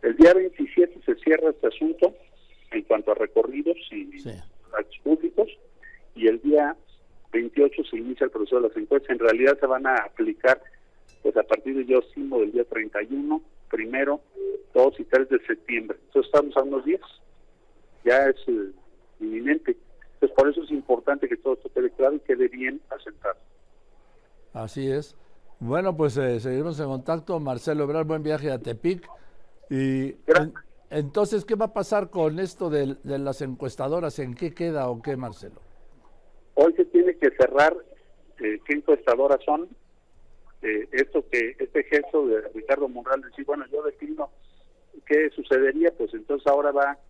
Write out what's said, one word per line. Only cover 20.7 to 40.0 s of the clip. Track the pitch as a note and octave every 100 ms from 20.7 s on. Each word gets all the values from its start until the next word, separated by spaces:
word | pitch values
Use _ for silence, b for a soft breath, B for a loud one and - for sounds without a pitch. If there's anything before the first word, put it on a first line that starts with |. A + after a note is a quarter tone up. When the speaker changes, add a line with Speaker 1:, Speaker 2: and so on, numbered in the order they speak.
Speaker 1:
importante | D3 - A#2+ - C#3+ C3
que | A#2+
todo | C3+
esto | B2+ C3
quede | - B2
claro | - C3+ D3
y |
quede | - B2 B2+
bien | B2+ C3 C#3 -
asentado. | - - - G#2 F#2+ - _ - - _ - _ _ _ _ -
Speaker 2:
Así | - A2 - C3+
es. | C3+ D3 - - - - -
Bueno, | A#2 D3 F#3+ D#3+
pues, | D3+ B2
eh, | C3 A#2+
seguiremos | A#2+ B2+ D#3+ D3+
en | C#3+
contacto. | C3 B2+ E3 D#3 F3
Marcelo | C#3+ B2 - D3+
Ebrard, | C#3+ D#3 D#3
buen | D#3+
viaje | D3+ D3+ D3
a | C3
Tepic. | - A2+ E3 F3+ - b b b b - -
Y | C3+ C3+ C3+ C3+ - -
Speaker 1:
Gracias. | A3 D#3 - - - _
Speaker 2:
en-, | D3+
entonces, | C#3+ G#3 G#3 G#3
¿qué | -
va | A3 G#3+
a |
pasar | G#3+ F#3+ G#3 F#3
con | F#3+ D#3 D#3
esto | F#3+ - F3
del, | D3+ C3+ C3+
de | - C#3
las | C#3 C3
encuestadoras? | C#3 B2 C3+ - C#3 E3 D#3+ C#3+
¿En | C3
qué | A#2+ E3+
queda | - E3+ D3+ B2+
o | A#2+
qué, | C3 C3+
Marcelo? | B2 F#2+ G#2 - - - - - - - - - _
Speaker 1:
Hoy | - E4
se | E4
tiene | F4 F4 F4+ E4+
que | C#3+
cerrar, | - C3 C3+ D3+ F3 - - _ - - -
eh, | A2 G#2+
qué | -
encuestadoras | D3 D3 D3 - A#2+ C#3 C#3
son. | - D3+ F3 - _ _